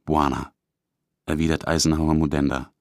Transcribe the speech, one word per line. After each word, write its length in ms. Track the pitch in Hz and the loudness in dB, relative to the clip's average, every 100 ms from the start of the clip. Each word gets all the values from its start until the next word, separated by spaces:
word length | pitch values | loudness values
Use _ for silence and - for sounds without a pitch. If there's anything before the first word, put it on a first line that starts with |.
| - | -2
Buana“, 460 | 78 71 67 65 _ _ _ _ _ _ _ - | 0 0 -2 -8 _ _ _ _ _ _ _ -6
erwidert 420 | 78 82 80 - | -2 0 0 0
Eisenhower 460 | 82 80 78 80 | 0 2 2 2
Mudenda. 580 | 78 78 73 71 67 65 _ | 2 2 0 0 -2 -8 _